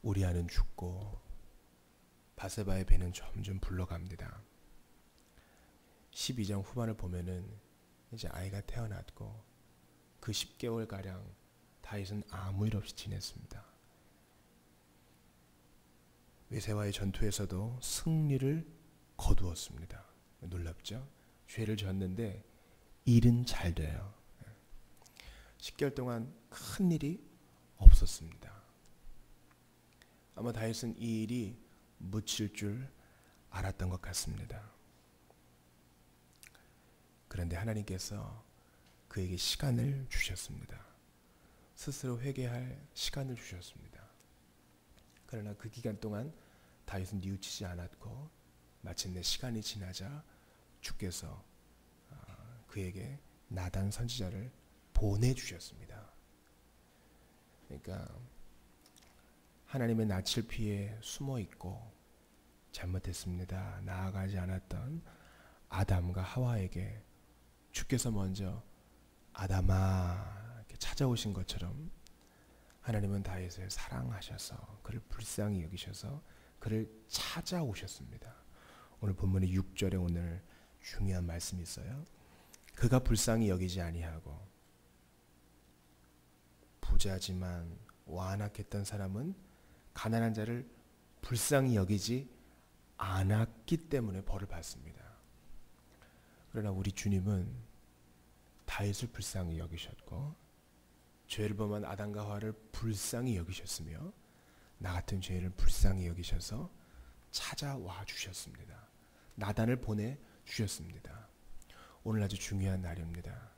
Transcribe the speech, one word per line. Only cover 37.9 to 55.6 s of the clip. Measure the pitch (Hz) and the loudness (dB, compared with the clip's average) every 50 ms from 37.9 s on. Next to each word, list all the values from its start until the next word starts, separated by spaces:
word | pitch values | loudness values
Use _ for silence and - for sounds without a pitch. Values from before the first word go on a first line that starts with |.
| 95 90 - - 104 101 - 101 104 110 - - - - - - - - - - - - - | -6 -6 -6 -6 -8 -8 -8 -10 -12 -14 -18 -20 -20 -20 -20 -20 -20 -20 -20 -20 -20 -20 -20
그에게 | - - 101 92 90 92 | -8 -4 -4 -2 -2 -2
시간을 | 85 - - - - - 135 120 120 117 139 139 135 131 - | -2 -2 -2 -2 0 2 2 2 2 2 0 0 -2 -4 -2
주셨습니다. | - - - - 95 - - - - - - - - - - - - - - - - - _ - - - - - - - - - - | 0 0 0 0 -2 -6 -8 -10 -10 -12 -10 -12 -14 -16 -16 -20 -20 -20 -20 -20 -20 -20 _ -20 -20 -20 -20 -20 -20 -20 -20 -20 -18
스스로 | - - 147 139 - - 127 123 117 | -10 -8 -8 -6 -4 -4 -4 -4 -2
회개할 | 131 139 131 131 127 120 120 120 123 127 - 143 - - - | -4 -4 -2 -2 -2 -2 -2 -4 -6 -8 -10 -12 -14 -16 -8
시간을 | - - - - 147 135 131 123 | -4 -4 -2 -2 -2 -4 -4 -6
주셨습니다. | 113 - - 95 87 90 - - - - - - - - - - - - - - - - - - - - - - - _ - - - - - - - - | -8 -10 -12 -14 -14 -14 -16 -18 -18 -20 -20 -20 -20 -20 -20 -20 -20 -20 -20 -20 -20 -20 -20 -20 -20 -20 -20 -20 -20 _ -20 -20 -20 -20 -20 -20 -20 -14
그러나 | - - 113 104 104 101 | -10 -8 -8 -6 -8 -8
그 | - - 110 | -8 -12 -12
기간 | - 123 - 120 104 101 | -12 -6 -4 -4 -4 -4
동안 | - 107 104 101 123 156 - - - - - - - - - - - | -6 -4 -4 -4 -6 -6 -10 -14 -20 -20 -20 -20 -20 -20 -20 -16 -12
다윗은 | - - 95 92 92 101 95 | -8 -6 -6 -4 -4 -4 -4
뉘우치지 | 90 98 98 95 - - - - 104 | -4 -4 -4 -6 -6 -10 -8 -8 -6
않았고 | 90 90 87 87 90 - - - 107 110 127 147 156 - - - - - - - - - - | -6 -6 -8 -8 -10 -12 -14 -14 -12 -12 -12 -12 -14 -16 -20 -20 -20 -20 -20 -20 -20 -20 -16
마침내 | - 92 92 - - 95 90 90 | -12 -8 -8 -6 -6 -6 -6 -4
시간이 | 90 - - - - 127 117 110 | -2 -2 -2 -2 -2 -4 -4 -4
지나자 | 104 - - 104 95 92 92 - 98 104 143 151 - - - - - - - - - - - - | -6 -6 -8 -8 -8 -8 -8 -8 -8 -8 -10 -12 -14 -18 -20 -20 -20 -20 -20 -20 -20 -20 -20 -12
주께서, | - - - - 104 92 87 - - 78 69 95 - - - - - - - - - - - - - - | -8 -6 -4 -4 -4 -4 -4 -6 -10 -10 -12 -14 -16 -20 -20 -20 -20 -20 -20 -20 -20 -20 -20 -20 -20 -20
아, | - - - - - - - - - 117 - | -20 -18 -18 -18 -18 -18 -18 -18 -18 -20 -20
그에게 | - - 107 95 90 101 98 110 127 139 143 - - - - - | -10 -6 -6 -6 -4 -6 -8 -8 -10 -10 -12 -16 -20 -20 -20 -14
나단 | - 110 92 90 90 - 101 98 101 | -8 -6 -4 -4 -2 0 0 0 0
선지자를 | 104 - 117 120 - - 98 90 - 95 113 127 - - - - - - - - - | 0 0 -4 -4 -2 -4 -4 -4 -4 -6 -8 -8 -10 -16 -20 -20 -20 -20 -20 4 4
보내주셨습니다. | - 113 104 101 104 117 127 131 - - - - 85 | 6 6 6 6 6 6 4 4 2 -4 -10 -10 -10